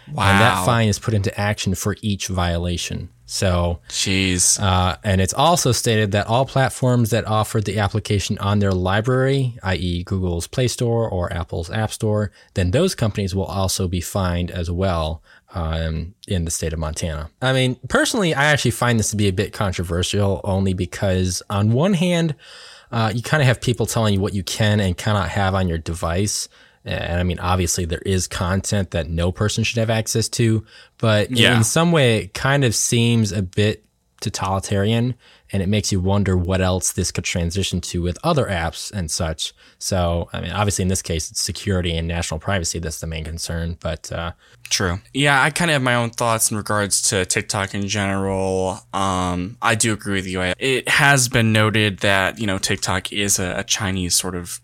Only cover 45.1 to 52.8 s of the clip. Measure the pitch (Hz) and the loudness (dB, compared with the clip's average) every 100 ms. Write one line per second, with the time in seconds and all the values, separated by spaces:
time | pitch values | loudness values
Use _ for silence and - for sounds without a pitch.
45.1 | 131 143 139 143 143 175 147 127 123 117 | -2 2 4 2 0 0 2 2 0 0
46.1 | - 120 110 - 107 101 104 101 - - | -2 0 2 0 -2 -2 0 0 0 0
47.1 | 101 92 - 104 107 98 104 98 104 98 | 0 0 -2 -2 -2 -2 -4 -4 -2 -2
48.1 | 98 98 95 95 95 92 98 - 92 98 | -2 -2 -2 0 0 0 -4 -6 -2 0
49.1 | 92 90 90 90 120 110 113 117 107 104 | 0 -2 -2 -6 -2 0 2 2 0 -2
50.1 | 98 92 92 90 90 135 131 - - 143 | -4 -2 -2 -2 -2 -2 -2 0 2 6
51.1 | 139 120 123 110 110 107 107 107 92 104 | 4 4 2 4 4 4 4 0 2 2
52.1 | 98 92 101 110 95 - 98 | 2 2 -2 -4 -2 -2 -2